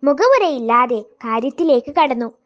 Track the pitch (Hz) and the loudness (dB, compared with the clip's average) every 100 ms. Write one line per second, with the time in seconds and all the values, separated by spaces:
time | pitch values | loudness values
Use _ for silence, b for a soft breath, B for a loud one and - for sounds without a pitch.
0 | 269 285 453 539 381 277 226 233 247 233 | 0 2 4 4 2 -2 0 0 2 -2
1 | 208 _ 233 226 247 - 330 254 240 185 | -6 _ -6 -4 -4 -2 2 2 0 -2
2 | 302 240 233 - | 0 -2 -6 -10